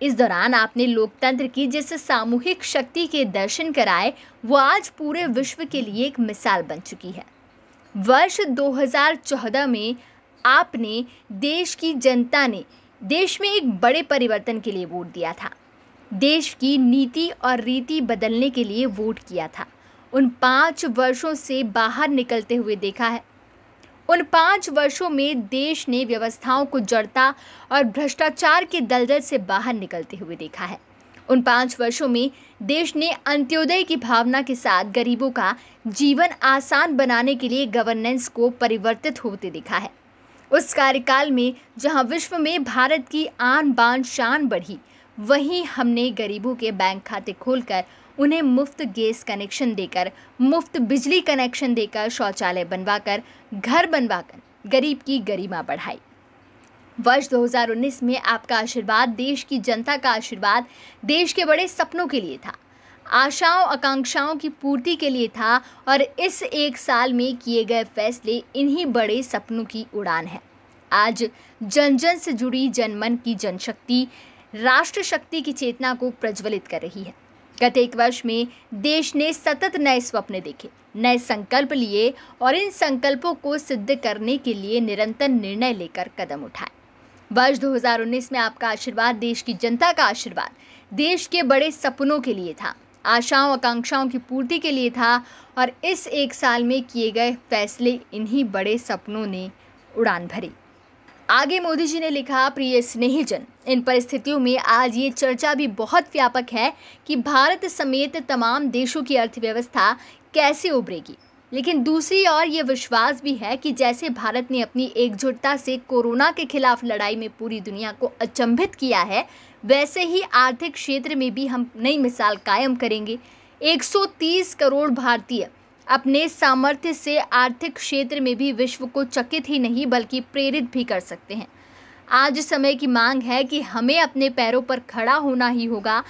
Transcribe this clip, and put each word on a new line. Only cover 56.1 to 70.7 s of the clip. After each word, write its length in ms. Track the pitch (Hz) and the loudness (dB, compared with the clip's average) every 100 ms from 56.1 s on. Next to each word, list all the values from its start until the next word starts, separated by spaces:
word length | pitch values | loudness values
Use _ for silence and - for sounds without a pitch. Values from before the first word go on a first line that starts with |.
| _ _ _ _ - - _ - - | _ _ _ _ -20 -20 _ -16 -2
वर्ष 280 | 233 269 269 | 2 2 2
दो 160 | 247 | 0
हज़ार 260 | 240 247 233 | 2 0 0
उन्नीस 320 | 226 269 262 | 0 -4 -2
में 180 | 240 254 | -2 0
आपका 380 | - 226 - 226 | -2 -2 -2 -2
आशीर्वाद, 500 | 226 247 202 220 254 | -2 -4 0 2 2
देश 340 | 220 262 277 | 0 -4 -4
की 160 | - 269 | -4 -4
जनता 380 | 220 226 240 285 | -2 -2 -2 -2
का 140 | 269 | 0
आशीर्वाद, 560 | 220 233 196 202 226 247 - - - | 0 -4 -2 2 2 0 -10 -20 -8
देश 280 | 208 311 339 | 0 2 2
के 120 | - | 0
बड़े 240 | 330 311 370 | 2 2 2
सपनों 380 | - 330 330 339 | -2 -4 -2 -2
के 140 | 269 | -4
लिए 160 | 175 127 | -4 -10
था। 200 | - - _ _ - - - | -14 -18 _ _ -20 -20 0
आशाओं 540 | 240 269 269 330 359 | 2 2 2 2 4
आकांक्षाओं 720 | 359 277 277 269 254 302 285 | 2 2 0 0 0 -2 -2
की 140 | 311 311 | -2 -6
पूर्ति 480 | 302 277 277 247 339 | -6 -2 -2 -2 -2
के 140 | 294 | 0
लिए 180 | 254 226 | 0 -2
था 360 | 226 220 247 - - - | -2 0 0 0 -8 2
और 140 | 269 | 2
इस 400 | 392 - 359 - | 2 -2 -2 -2
एक 340 | 349 302 294 247 | -4 -2 -2 -2
साल 360 | - 240 254 | 0 2 2
में 240 | 247 254 247 | 2 0 -2
किए 280 | 233 233 | -2 0
गए 200 | 214 233 | 0 0
फैसले 580 | 226 - 214 240 214 240 - 262 | -2 -2 -2 -2 -4 -4 -4 -2
इन्हीं 300 | 285 302 320 | 0 0 0
बड़े 360 | 233 214 240 | 0 0 -2
सपनों 420 | 254 - - 226 | -4 -6 -6 -8
की 220 | 214 220 226 | -6 -10 -10
उड़ान 320 | 208 185 165 160 | -6 -4 -4 -6
है। 140 | 160 - _ _ | -12 -18 _ _